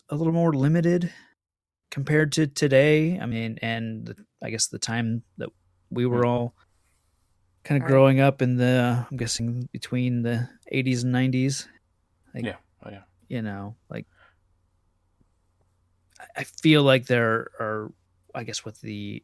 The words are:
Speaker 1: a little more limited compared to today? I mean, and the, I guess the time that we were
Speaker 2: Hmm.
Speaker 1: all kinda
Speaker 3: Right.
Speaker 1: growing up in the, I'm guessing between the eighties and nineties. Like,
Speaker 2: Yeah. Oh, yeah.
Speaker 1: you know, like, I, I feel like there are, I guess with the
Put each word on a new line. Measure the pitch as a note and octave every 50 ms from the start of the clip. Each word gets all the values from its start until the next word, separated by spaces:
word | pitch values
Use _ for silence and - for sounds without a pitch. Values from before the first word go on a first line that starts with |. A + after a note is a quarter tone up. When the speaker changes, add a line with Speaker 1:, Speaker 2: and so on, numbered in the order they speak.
| _ -
Speaker 1:
a | D3+
little | D3 E3 E3 E3
more | E3+ E3+ E3 D3+
limited | C3+ C3 C#3+ D#3+ F3 D#3+ E3+ F3 F3+ F3 E3+ - - - _ _ _ _ _ _ _ _ _ _ _ _ -
compared | - - C#3 C#3 D3+ D3+ D#3 D3+ -
to | E3 D#3
today? | C#3 - - - C#3+ C3 C3 C#3 D3+ D3+ D#3 D#3 E3 F3+ F#3
I | -
mean, | A#2+ A#2 A2+ A2+ A2+ A2+ - -
and | A2+ A#2 A#2 A2+ A2+ A2+ A2 A2+ A2+
the, | A#2 - - _ _ - -
I | A#2
guess | A2 A2 -
the | - - A2+
time | - - A2+ A#2 A#2 A2+ A2+ A#2 - _ _ -
that | - - - _ _ _ _ _ _ -
we | - A#2+ A#2+
were | B2 B2 A#2+ A#2+
Speaker 2:
Hmm. | A#2+
Speaker 1:
all | A#2+ B2 A#2+ A#2+ - _ _ _ _ _ _ _ _ _ _ _ _ _ _ _ _ _ _ _ _ _ -
kinda | - D3 C#3+ B2
Speaker 3:
Right. | C3
Speaker 1:
growing | C3+ C3+ C3+ C3+ C3+ C3
up | C3+ C#3 C3+ -
in | C3 B2+ B2
the, | B2 B2 B2 B2+ B2+ B2 A#2+ A#2+ A#2+ A#2+ -
I'm | C3+ C3
guessing | B2+ B2 - - A#2 A#2 A#2+ B2 B2 - -
between | B2 - - - B2+ B2 B2 B2 A#2+ A#2
the | A#2 A#2+ A#2 A#2+ - - _ _ -
eighties | - C3+ C3 C3 B2+ A#2+ A#2+
and | B2+ B2
nineties. | B2+ B2+ C3 B2+ B2+ B2+ C3+ C3+ - - - _ _ _ _ _ _ _ _ _ _ _ _ -
Like, | B2 A#2
Speaker 2:
Yeah. | G#2+ F#2 - _ _ _ _ -
Oh, | G#2+
yeah. | G#2 G2 - _ _ _ _ -
Speaker 1:
you | - A#2+ A2
know, | G#2+ G2+ G2 G2+ G2+ A2 _ _ -
like, | - - - _ _ _ _ _ _ _ _ _ _ _ _ _ _ _ _ _ _ _ _ _ _ _ _ _ _ _ _ _ _ _ _ _ _ _ _ _ _ _ _ _ _ -
I, | - - - -
I | C#3
feel | - - - - D#3+ D#3 D3+ C#3+
like | C3+ C3 C3 B2
there | - B2+ A#2+ A#2 A2+ A2+ A2+ - - _ -
are, | A#2 G#2+ G#2+ G#2+ G#2+ - - _ _ _ _ _ _ _ -
I | C3 A#2
guess | G#2+ G#2+ - -
with | A2 A2 -
the | - A2 G#2+ G#2 G2+ G2+ G#2 G#2+